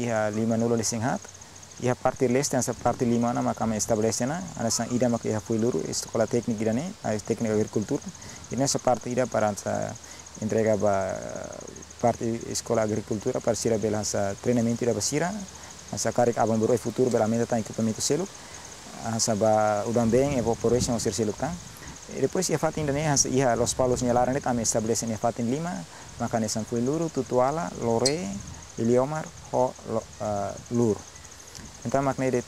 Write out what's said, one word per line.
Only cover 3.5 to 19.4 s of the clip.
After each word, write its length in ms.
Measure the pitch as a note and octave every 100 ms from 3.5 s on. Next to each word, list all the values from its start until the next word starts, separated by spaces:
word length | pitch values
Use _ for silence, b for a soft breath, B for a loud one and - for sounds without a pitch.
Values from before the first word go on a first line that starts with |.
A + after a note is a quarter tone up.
| A2+ A2+
me 80 | A2
establece 480 | - A2+ A2 A2+
na, 160 | B2 E3 F#3 -
ane 140 | A#2
sang 160 | - A#2 A#2+
ida 160 | B2
maka 160 | A#2 A2
iha 160 | G#2+
fui 160 | - A2+
luru, 240 | A2+ D#2+
sekolah 400 | - - - A2+
teknik 320 | C3 A#2+ A2+ G#2+
ida 160 | A2
ne, 160 | A2+ F3 G3+
ah, 80 | A#2 G#2+
teknik 320 | - A2+ A#2
agrikultur, 480 | G#2+ A2 - G2 C#3+ - B B B B
ini 160 | A2+
sa 160 | C#3 C3
parte 320 | - A#2+ B2+
ida 160 | B2 B2
para 240 | A#2+ G#2+
sa 400 | G2+ G#2+ G#2 G#2+ G#2+ B B B -
entrega 400 | A2 G#2+ A2 G#2+
ba, 400 | G2+ G2 F#2+ A1 A#1 - - - - - - -
parte 320 | A#2+ A2+ A#2+ A2+ - A2+
sekolah 320 | - A2+ A2
agrikultura, 560 | G#2+ G#2 A2 B2+ B2+
para 160 | - A2
sira 160 | A#2+ A2+
bela 240 | G#2+ G#2+ G2+
sa 240 | A2 G2+ G2+
treinamento 480 | A#2+ B2 A#2 A#2 A#2+
ida 80 | G#2+
ba 80 |
sira, 240 | - C#3+ E3+ G#3 F#3+ B B B -
sa 240 | G#2 A2+ A2
karek 240 | A#2+ A#2
abang 160 | A#2 A2+
buru 160 | A2
e 80 | B2
futuro 320 | A#2+ A2 B2+
bela 160 | A2+ G#2+
menta 160 | A#2
tan 160 | A#2 A#2+
equipamento 400 | G#2 - A2+ G#2+
seluk, 320 | - D3 F#3+ B B B B B - -
ah, 160 | A2+ A2+
sa 160 | A#2
ba 480 | G#2+